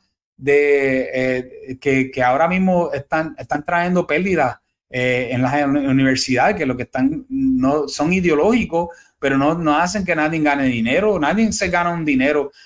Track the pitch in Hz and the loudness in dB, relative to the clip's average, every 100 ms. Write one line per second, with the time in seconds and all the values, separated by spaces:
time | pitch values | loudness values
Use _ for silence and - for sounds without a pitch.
0 | _ _ _ _ 135 143 147 143 135 131 | _ _ _ _ 2 4 4 2 2 0
1 | 120 127 127 127 127 - 131 131 143 135 | -2 -2 -2 -2 -6 -14 -16 -6 0 0
2 | 131 131 123 131 165 180 185 180 165 139 | 0 0 0 2 2 2 2 2 0 -4
3 | 139 160 160 - 127 147 147 175 175 180 | -4 -4 -4 -8 -8 -6 -2 -2 0 0
4 | 170 147 190 170 131 117 _ _ _ 127 | 0 -2 0 0 0 -2 _ _ _ -4
5 | 127 123 123 127 131 147 143 143 135 135 | -2 -2 -2 -2 0 0 0 0 2 2
6 | 131 131 - 123 165 208 143 127 117 131 | 2 0 0 2 2 2 -2 -4 -6 -2
7 | 135 294 - 269 135 254 131 151 143 - | -2 -2 -6 -2 0 2 2 0 -2 -2
8 | 151 185 175 147 180 240 185 165 175 - | 0 0 2 2 2 2 0 -4 -4 -8
9 | - _ 139 135 143 170 160 147 180 208 | -20 _ -2 2 2 0 0 2 0 -2
10 | 180 160 156 160 151 143 135 120 113 147 | -2 0 0 0 0 2 0 0 0 2
11 | 208 190 147 185 220 - 190 175 175 170 | 2 0 0 2 0 0 -2 0 -2 -2
12 | 151 135 135 147 139 - | 0 0 2 0 -2 -8